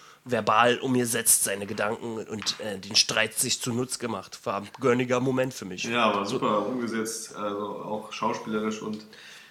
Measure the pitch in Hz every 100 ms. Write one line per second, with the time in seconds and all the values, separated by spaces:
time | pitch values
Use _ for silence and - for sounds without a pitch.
0 | - - - 120 107 110 120 120 131 127
1 | 120 117 113 - - 101 101 104 104 113
2 | 117 110 - 110 98 - 107 95 98 110
3 | - 117 110 - 127 - - 117 127 -
4 | 120 104 - - - 101 101 - 127 123
5 | 127 123 131 127 131 - 98 90 113 120
6 | 113 101 101 123 123 107 101 127 117 113
7 | 107 - - - 104 101 104 - 87 107
8 | - - 110 117 113 107 107 107 107 107
9 | - - - - -